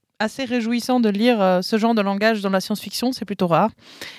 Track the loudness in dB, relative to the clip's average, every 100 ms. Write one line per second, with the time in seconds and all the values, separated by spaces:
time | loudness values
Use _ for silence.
0 | _ -6 -6 -6 -4 -2 0 -2 0 2
1 | 2 4 2 4 4 2 0 0 2 0
2 | 0 0 0 0 0 -2 -2 -6 -6 -4
3 | -4 -4 -6 -2 2 2 2 -2 -20 -20
4 | -18